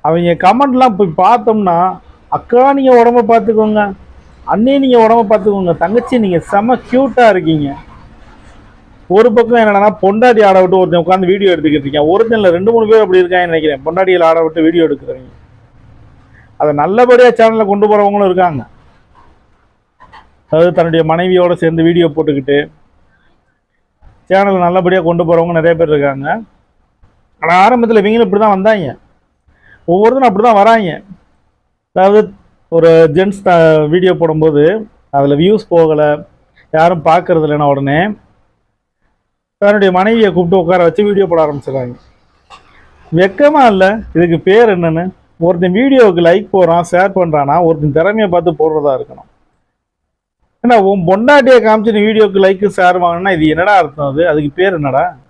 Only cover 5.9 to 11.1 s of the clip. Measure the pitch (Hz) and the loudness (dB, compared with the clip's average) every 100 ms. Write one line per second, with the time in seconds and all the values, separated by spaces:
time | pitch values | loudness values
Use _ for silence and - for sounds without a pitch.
5.9 | 226 240 247 208 170 - 202 220 254 - | -4 -2 -2 0 -2 -2 -4 -2 -4 -2
6.9 | 247 269 233 233 185 160 160 143 147 - | -2 -2 2 2 2 -2 -2 -4 -10 -18
7.9 | - - - - - - - - _ _ | -20 -20 -20 -20 -20 -20 -20 -20 _ _
8.9 | _ - 185 240 226 226 240 214 202 208 | _ -2 2 2 2 0 2 2 2 0
9.9 | - 190 208 247 233 208 190 185 185 180 | 0 -2 2 2 4 4 4 2 2 0
10.9 | 170 165 | -2 0